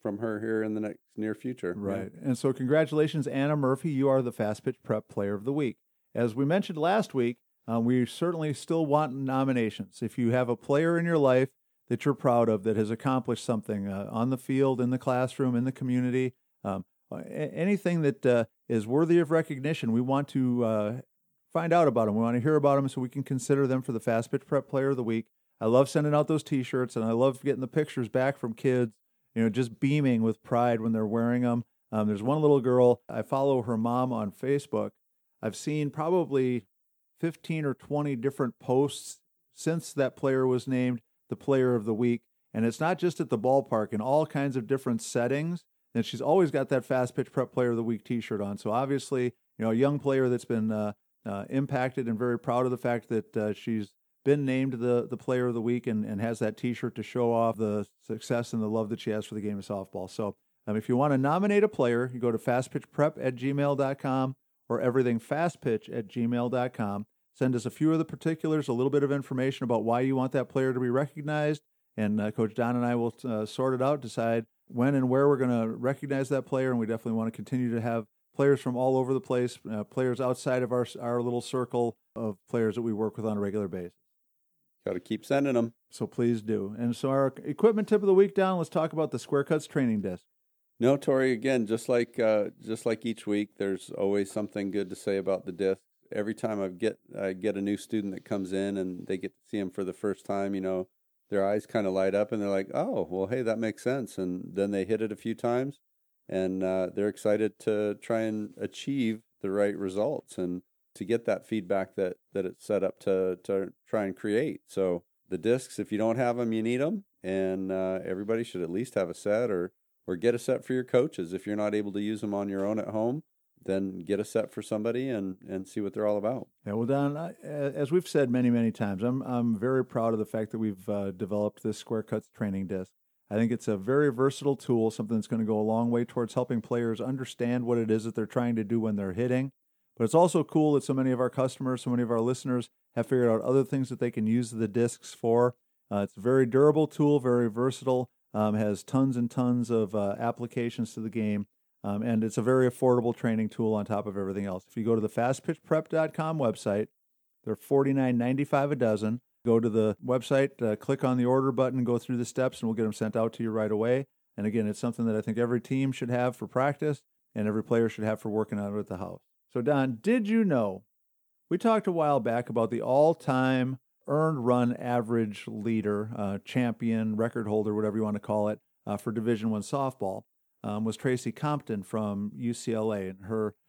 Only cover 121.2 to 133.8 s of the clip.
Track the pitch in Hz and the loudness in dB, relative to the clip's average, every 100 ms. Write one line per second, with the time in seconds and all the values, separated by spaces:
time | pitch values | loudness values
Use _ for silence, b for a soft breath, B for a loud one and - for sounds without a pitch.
121.2 | 82 92 104 104 104 107 104 101 104 107 | -6 -6 -4 -2 0 0 -2 -4 -4 -4
122.2 | 104 101 101 98 98 107 98 107 117 143 | -4 -2 -2 -2 -2 -2 -4 -2 -2 -2
123.2 | - _ _ _ - 95 98 92 82 101 | -8 _ _ _ -4 -2 -2 -6 -4 -2
124.2 | 107 113 104 - - 107 113 120 135 113 | -2 -2 -2 -6 -6 -4 -2 -2 -2 -4
125.2 | 95 92 95 95 95 113 101 107 107 104 | -4 -8 -8 -8 -8 -6 -6 -2 0 0
126.2 | 107 127 - _ 104 107 120 139 143 147 | -2 -4 -8 _ -6 -2 0 0 0 -2
127.2 | 175 185 156 147 139 139 139 180 175 156 | -8 -12 -10 -4 -4 -2 0 0 2 2
128.2 | 131 127 123 120 113 - 104 95 120 131 | 2 2 4 4 2 0 -2 -2 -2 -2
129.2 | 127 123 120 107 120 131 127 127 113 113 | -2 -2 0 0 0 0 0 0 0 0
130.2 | 107 110 107 110 110 95 95 101 98 92 | -2 -4 -4 -4 -4 -4 -4 -4 -4 -6
131.2 | 98 104 104 - 110 104 - 110 107 110 | -4 -2 -2 -2 -6 -6 -4 -6 -4 -6
132.2 | - - 104 95 92 95 92 _ _ _ | -6 -6 -4 -2 -4 -6 -8 _ _ _
133.2 | - 104 113 113 - 101 | -6 0 0 0 -2 -2